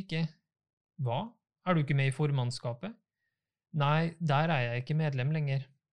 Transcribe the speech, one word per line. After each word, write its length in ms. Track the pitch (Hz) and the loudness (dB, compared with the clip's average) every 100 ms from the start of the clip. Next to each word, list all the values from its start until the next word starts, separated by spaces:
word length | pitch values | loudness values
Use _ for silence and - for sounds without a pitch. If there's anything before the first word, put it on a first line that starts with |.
| 190 | -4
ikke.» 160 | 160 160 - _ _ _ _ _ - 123 | -2 -4 -6 _ _ _ _ _ -6 -4
«Hva? 140 | 131 226 - _ _ | -2 -6 -12 _ _
Er 160 | 185 165 | 2 2
du 60 | |
ikke 160 | 143 139 | 4 2
med 100 | 135 | 2
i 60 | 131 | 2
formannskapet?» 840 | 151 139 123 - 123 123 208 - _ _ _ _ _ _ _ 151 | 0 0 -2 -4 -6 -6 -10 -12 _ _ _ _ _ _ _ 0
«Nei, 380 | 143 156 170 - | 2 2 0 -2
der 320 | 160 147 165 | 0 2 2
er 120 | 143 120 | 0 0
jeg 160 | 120 | -2
ikke 160 | 131 156 | -2 -2
medlem 320 | 151 135 135 | 0 0 -2
lenger. 300 | 156 143 135 - _ _ | -2 -2 -2 -6 _ _